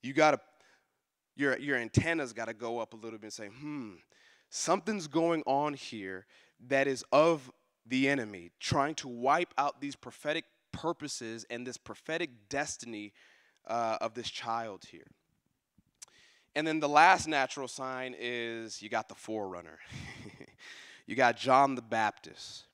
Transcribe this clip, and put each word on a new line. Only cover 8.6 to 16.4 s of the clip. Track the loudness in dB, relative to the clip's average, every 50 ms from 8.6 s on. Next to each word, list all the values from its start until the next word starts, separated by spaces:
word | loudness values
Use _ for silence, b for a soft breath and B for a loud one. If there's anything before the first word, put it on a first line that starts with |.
trying | -4 0 2 2 2 2 0
to | -6 -8 -8
wipe | -8 0 4 4 4 4 2 0 0
out | 0 0 0 0 -4
these | -8 -8 -8
prophetic | _ -16 -18 -18 -8 -4 -2 -2 -2 -4 _ _ _ _ _
purposes | -14 -4 -4 -4 -4 _ -6 -10 -8 -8 -8 -8 -8 -10 -10 _
and | -10 -8 -8
this | -10 -10 -12
prophetic | _ -16 -16 -14 _ -6 -4 -4 -4 -6 -8 -20 _ _
destiny, | -4 -4 -2 -4 -6 -10 -10 -10 -10 -10 -10 -12 b b b b b b b b b b _
uh, | -4 -2 -2 0 0 -2 -2
of | -4 -6 -6
this | -6 -10 -8
child | -8 -8 -6 -4 -4 -4 -4 -8 -10 -14 -16 -20
here." | -20 -20 -20 -20 _ _ _ _ _ _ _ _ _ _ _ _ _ _ _ _ _ _ -20 b b b b b b b